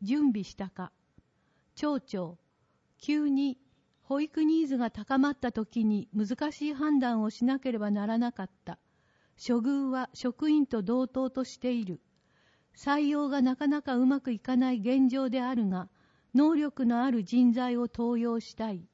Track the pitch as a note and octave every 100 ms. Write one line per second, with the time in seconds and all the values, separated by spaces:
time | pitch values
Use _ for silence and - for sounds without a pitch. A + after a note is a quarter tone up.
0 | G3+ D4 C#4+ G#3 F3+ - F#3+ - F#3 -
1 | _ _ _ _ _ _ _ - D4 C#4
2 | - G3 E3+ F3 _ _ _ _ _ _
3 | - D4+ D4 C4+ C#4 B3+ _ _ _ _
4 | - C#4 D4+ - D#4 D#4+ D4+ C4 A#3 -
5 | G#3 C4 C#4+ C#4 B3 A3+ G#3+ A#3 A3 G#3
6 | - G#3+ G#3 B3 D4 - D4 C4+ D4+ C#4+
7 | B3 A3+ G#3+ - A#3+ C4+ C4 A3+ G#3 G#3
8 | G#3 A3+ A#3+ B3 F#3+ _ - E3+ _ _
9 | _ _ _ _ - A#3+ A#3 C#4 C4+ B3+
10 | B3 - B3+ - D#4 D4+ C#4 A3+ F#3+ B3
11 | B3+ C4 C4 C4 B3+ - B3 A#3+ G3 E3
12 | _ _ _ _ _ _ _ - - C#4+
13 | D4 D4 C#4+ C#4 B3+ B3+ D4 D4 C#4+ B3
14 | B3+ C#4 C4 A3 - B3+ C4 B3 G#3 C4+
15 | C4 C4+ C4 B3+ B3 B3 G3+ F#3 F#3 _
16 | _ _ _ B3+ D4+ D#4+ D4 - A#3+ A#3
17 | C4 A#3+ F3+ A#3+ B3 A#3 B3 A#3+ A#3+ -
18 | A#3 A#3+ A#3 A#3 - - A3 F#3 F3